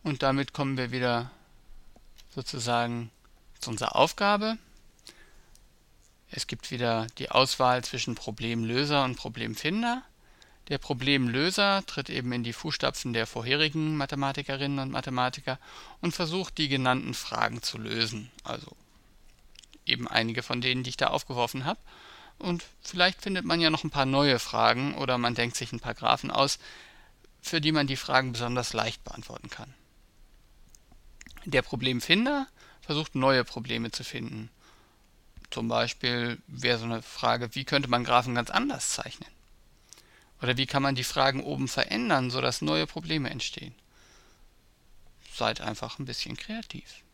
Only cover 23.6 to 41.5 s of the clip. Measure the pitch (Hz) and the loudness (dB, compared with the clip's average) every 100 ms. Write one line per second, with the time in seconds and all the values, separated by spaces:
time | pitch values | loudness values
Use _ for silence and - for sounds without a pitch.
23.6 | 165 156 156 143 135 135 143 123 - 110 | 4 2 0 2 4 4 6 4 2 4
24.6 | 113 120 143 - 135 123 120 120 120 - | 6 6 0 -2 0 2 2 0 -2 -2
25.6 | 120 117 120 113 120 127 - - 135 - | -6 -6 -6 -2 2 2 2 2 2 0
26.6 | - - - - - _ - _ - 165 | -8 -20 -20 -20 -20 _ -20 _ -2 0
27.6 | 151 156 143 131 - 131 131 117 120 123 | 2 2 2 -2 2 2 2 -2 -2 -2
28.6 | 120 113 113 - - - - - - - | -2 -2 -2 -4 -12 -14 -12 -14 -12 -14
29.6 | 127 - _ _ _ _ - - _ - | -14 -18 _ _ _ _ -20 -20 _ -20
30.6 | - - - - - - - - - 143 | -20 -20 -20 -20 -20 -20 -18 -12 2 2
31.6 | - 123 131 123 - 180 254 285 269 - | 2 -2 0 0 4 4 6 2 -2 -10
32.6 | - - - 151 156 135 131 131 120 - | -20 -18 -4 -4 -2 2 6 4 2 -6
33.6 | 123 117 117 - 123 - 113 110 113 _ | -6 -4 -4 -6 -8 -8 -8 -10 -12 _
34.6 | - - _ _ _ _ _ - - - | -20 -20 _ _ _ _ _ -20 -10 -4
35.6 | 117 117 120 - 123 120 120 120 - 127 | 0 2 2 0 -2 0 -2 -4 -10 -2
36.6 | 123 117 117 113 - - 117 120 120 135 | 2 2 0 -4 -6 -2 2 2 -2 -6
37.6 | 127 139 131 120 120 123 123 120 117 196 | 2 2 4 2 6 4 4 0 2 0
38.6 | 277 135 - - - - - - _ - | 0 -2 -2 -4 -6 -12 -16 -20 _ -20
39.6 | _ _ _ - - - _ _ 123 123 | _ _ _ -20 -20 -20 _ _ 0 0
40.6 | 135 139 139 131 123 - 135 131 - | 2 2 2 2 -2 4 4 2 -4